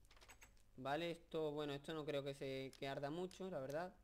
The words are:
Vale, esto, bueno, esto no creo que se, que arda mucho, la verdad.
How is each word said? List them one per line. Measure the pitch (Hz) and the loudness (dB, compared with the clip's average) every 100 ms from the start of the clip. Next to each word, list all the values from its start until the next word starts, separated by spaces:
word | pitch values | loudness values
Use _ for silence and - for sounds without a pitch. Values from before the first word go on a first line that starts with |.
| - - - - - - - - | -20 -18 -16 -16 -18 -20 -16 -4
Vale, | 131 147 170 | 2 4 2
esto, | 170 - 160 151 | 0 -2 2 2
bueno, | 147 147 | 4 2
esto | 139 143 | 0 0
no | 160 | -2
creo | 147 143 | 2 2
que | 139 | 2
se, | 139 139 135 135 - | 0 0 0 -2 -2
que | 139 | -2
arda | 139 139 | 0 2
mucho, | 165 180 - 190 | 2 0 -2 -2
la | 165 | 0
verdad. | 131 147 180 - | 0 0 -2 -6